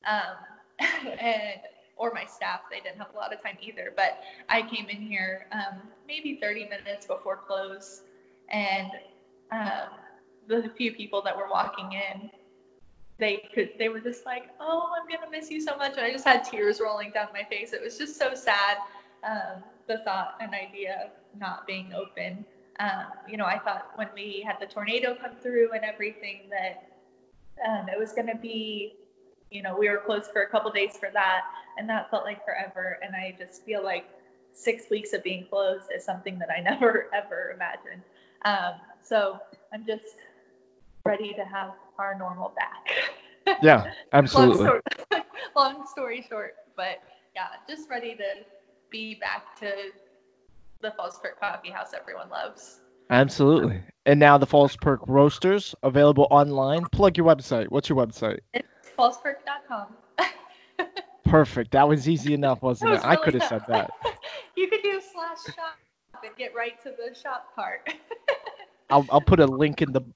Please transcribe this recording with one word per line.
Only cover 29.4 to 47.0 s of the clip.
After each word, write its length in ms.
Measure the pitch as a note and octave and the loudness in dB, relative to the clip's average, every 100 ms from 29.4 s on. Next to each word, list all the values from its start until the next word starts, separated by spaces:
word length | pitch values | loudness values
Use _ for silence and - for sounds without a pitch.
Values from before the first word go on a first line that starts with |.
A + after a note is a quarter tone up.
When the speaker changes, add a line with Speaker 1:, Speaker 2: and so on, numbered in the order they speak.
| _ | _
Speaker 1:
you 100 | G#3 | -12
know, 140 | F#3+ F#3 | -8 0
we 140 | G#3 | 0
were 80 | G#3 | 0
closed 320 | - G#3 - | -2 -4 -2
for 120 | G#3 | -2
a 60 | G3+ | 0
couple 220 | G#3+ A3 | 0 0
days 260 | G3+ G3 - | -2 -2 -4
for 140 | G3 | -4
that, 320 | G3+ F#3+ F#3 - - - - | 0 2 0 -2 -12 -14 -10
and 100 | G#3+ | -4
that 180 | A3 - | -4 -2
felt 140 | G#3 | -4
like 180 | G3+ G3+ - | -4 -10 -8
forever. 520 | - F#3+ F#3 F#3 F3 | -6 -8 -8 -8 -8
And 120 | F#3+ | -10
I 220 | F#3+ F#3+ F#3 | -10 -10 -12
just 260 | F3+ - | -18 -18
feel 180 | - G#3 | -8 -6
like 240 | F#3+ F3+ - - _ _ _ | -4 -6 -8 -20 _ _ _
six 360 | - - A3+ - | -4 -4 -4 -4
weeks 240 | G#3+ G#3 | -4 -2
of 100 | G3+ | -6
being 220 | F#3 F#3 F#3 | -6 -8 -6
closed 440 | G3 G3 F#3+ - | -2 -2 -2 -8
is 100 | F3+ - | -10 -8
something 320 | F#3 G3+ F#3 | -8 -8 -10
that 100 | E3+ | -6
I 100 | E3 | -2
<laughs> 20 | |
never, 480 | F3 C4+ A#3+ A3 - | -2 2 2 2 -2
ever 380 | G#3 G3+ E3+ F#3 | -6 -6 -10 -10
imagined. 480 | F3+ F3 - - F#3 - _ _ _ G#3 | -8 -8 -10 -16 -20 -20 _ _ _ -2
Um, 340 | G3+ F3+ F3 - - | 0 -2 -8 -18 -20
so 380 | - A3 G3 F#3+ - - _ | -2 0 0 -4 -18 -20 _
I'm 100 | G#3+ | -12
just 200 | G#3+ G#3+ - - - _ _ _ _ _ - - | -8 -8 -8 -20 -20 _ _ _ _ _ -20 -6
ready 280 | G#3+ G3+ G#3+ | -2 -2 -4
to 100 | G#3 | -8
have 280 | F#3+ G3 F#3+ - - - | -8 -8 -10 -12 -18 -8
our 180 | G3 G3 | -6 -6
normal 340 | F#3 F3+ F3+ | -8 -8 -8
back. 360 | - - - - - - - - - - | -6 -8 -6 -6 -4 -4 -8 -20 -4 -2
<laughs> 160 | F#4+ | 6
Speaker 2:
Yeah, 280 | D#3 B2 F#2+ - - | 8 8 6 -10 4
absolutely. 540 | C#3 C3+ - B2+ G#2 G2+ | 6 8 8 8 8 6
Speaker 1:
Long 140 | B3 - - - | 4 0 -10 -4
story, 120 | F4 - - | -4 -4 -14
<laughs> 160 | - D4 | -4 2
long 300 | C4+ C#4+ D4 | 2 0 -14
story 400 | - B3 A#3+ A#3+ | -8 -8 -8 -10
short, 260 | A3 G3 - - - | -10 -10 -14 -18 -8
but 220 | F#3 F3 | -6 -8